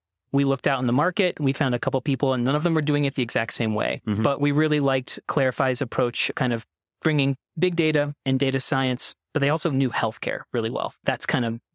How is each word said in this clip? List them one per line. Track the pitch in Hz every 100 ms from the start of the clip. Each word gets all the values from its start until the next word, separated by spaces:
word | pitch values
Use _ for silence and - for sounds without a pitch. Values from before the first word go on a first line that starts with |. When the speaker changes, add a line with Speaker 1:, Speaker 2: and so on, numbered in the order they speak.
| _ _ _
Speaker 1:
We | 139 139
looked | 135 -
out | 135
in | 127
the |
market, | 127 170 175 185 -
we | 143
found | 135 139 123
a |
couple | - 131
people, | - 135 135
and | 127
none | 123 147
of |
them | 170
were | 165
doing | 147 147 143
it | 135
the |
exact | 120 123 113
same | - 113 104
way. | 60 64 -
Speaker 2:
Mm-hmm. | 104
Speaker 1:
But | 123 139
we | 147
really | 143 156 151
liked | 139 135 127 - -
Clarify's | - 131 - 135 127
approach, | 123 - 123 - - -
kind | 127
of | 117 - _ _ _
bringing | 160 151 139 135 _ -
big | 180 170
data | 156 151 143 147 -
and | 131
data | 135 131
science, | - 135 131 123 - - _
but | 156
they | 139
also | 160 170
knew | 135 135
healthcare | - 113 - - 107 -
really | 123 113
well. | 127 - -
That's | - 127 -
kind | 143 117
of | 117 _